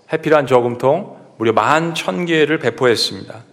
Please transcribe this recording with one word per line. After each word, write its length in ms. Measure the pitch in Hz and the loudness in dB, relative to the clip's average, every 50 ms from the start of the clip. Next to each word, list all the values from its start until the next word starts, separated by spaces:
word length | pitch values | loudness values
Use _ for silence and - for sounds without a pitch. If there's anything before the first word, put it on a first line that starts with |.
| _ _ | _ _
해피란 360 | - 160 160 151 156 151 139 | -8 -4 0 2 2 2 2
저금통 680 | 127 131 123 120 120 117 117 - 131 151 180 214 - - - - - _ | 4 4 4 4 2 0 0 0 0 0 0 -4 -10 -18 -20 -20 -20 _
무려 140 | - 113 113 | -2 -2 2
만 420 | 107 110 107 123 147 160 170 170 165 | 2 2 2 4 2 2 0 -2 -6
천 320 | 170 - 190 185 185 180 | -6 -6 -6 -4 -4 -4
개를 340 | 170 165 156 151 139 156 151 | -2 2 2 2 2 0 -2
배포했습니다. 840 | 139 120 113 - 131 123 113 98 - - 101 95 - - - 113 - _ | -2 -4 -2 0 0 0 2 0 -2 -6 -6 -12 -14 -16 -18 -20 -20 _